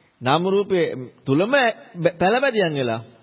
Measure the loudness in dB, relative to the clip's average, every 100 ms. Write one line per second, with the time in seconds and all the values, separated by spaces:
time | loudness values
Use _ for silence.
0 | _ -6 0 0 2 0 0 0 0 -4
1 | -12 -10 -2 0 2 2 2 -2 -10 -2
2 | -2 0 0 2 0 0 0 0 -4 -4
3 | -8 -20